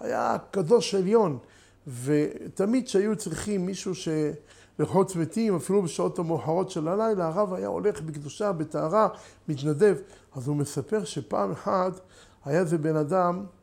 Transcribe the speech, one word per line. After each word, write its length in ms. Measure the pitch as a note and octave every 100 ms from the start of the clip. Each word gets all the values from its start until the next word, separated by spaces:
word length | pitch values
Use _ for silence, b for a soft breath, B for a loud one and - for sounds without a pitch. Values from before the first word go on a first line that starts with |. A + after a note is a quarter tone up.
היה 360 | - A#2 A2+ A2 -
קדוש 440 | G3 D#3+ A#3 -
עליון, 440 | G3 F#3 A3+ F#3+ C3 - b b b D3+ A#2+
ותמיד 840 | C3 D3+ D3+ - - - G3 B3+ -
שהיו 280 | G3 G#3+ G#3+
צריכים 500 | - D#3 G#3 G3+ F3+
מישהו 280 | F#3+ G3
ש-, 140 | F3+ F3 D#3 D3+ D3+ b b b b
לרחוץ 380 | D3 F3+ F#3+ E3+
מתים, 380 | D#3+ A3 A3+
אפילו 280 | F3 - G3+
בשעות 360 | F3 - F3+ F3+
המאוחרות 520 | E3 D#3+ A#2+ E3 F#3
של 180 | F3 D#3
הלילה, 380 | G3 A3+ G3+ E3
הרב 260 | E3 G#3
היה 160 | F#3 G3+
הולך 340 | F3+ G3 -
בקדושה, 500 | D#3 D3 C#3+ - G#3
בטהרה, 560 | E3+ D3 D3+ D#3 G#3 G#3+ B B B -
מתנדב. 480 | C#3 C#3+ D3 G#3 E3 - B B
אז 140 | C#3 B2
הוא 80 | D3
מספר 480 | C#3+ - - G#3+
שפעם 460 | F#3+ - - G3+ G3
אחת 500 | D#3+ G3 G3 F#3 F#3 - b b b
היה 200 | C#3+ D#3
זה 140 | F3+ E3
בן 180 | D#3 D#3
אדם 480 | D3 F#3+ F3 F3+ G3 -